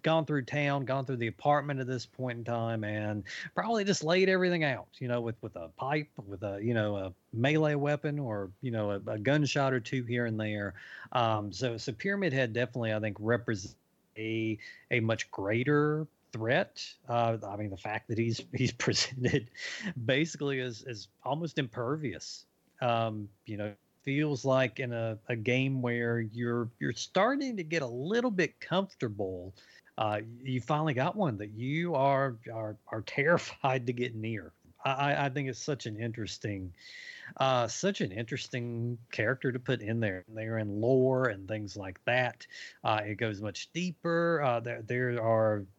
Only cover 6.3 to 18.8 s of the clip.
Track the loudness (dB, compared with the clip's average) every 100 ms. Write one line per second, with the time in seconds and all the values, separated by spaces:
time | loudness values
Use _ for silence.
6.3 | -8 -6 -2 0 2 2 0 -6 -10 _
7.3 | 0 4 4 4 2 2 0 -2 -2 -2
8.3 | -4 -6 -6 -2 0 0 -2 -4 -2 2
9.3 | 4 4 2 2 2 0 -4 0 0 0
10.3 | 0 -2 -2 -4 -8 -16 -16 -2 2 4
11.3 | 2 -2 -2 -2 -2 -6 -4 -2 0 2
12.3 | 2 2 2 0 0 0 0 0 -2 2
13.3 | 2 2 -4 -4 -14 _ _ _ -8 -4
14.3 | 0 0 -2 -8 -20 _ 2 2 0 -2
15.3 | -4 0 2 4 4 4 0 -4 _ _
16.3 | -4 2 2 0 -6 -14 -14 -2 2 2
17.3 | 2 -4 -4 -6 -4 -4 -6 -2 0 2
18.3 | 0 -4 0 0 2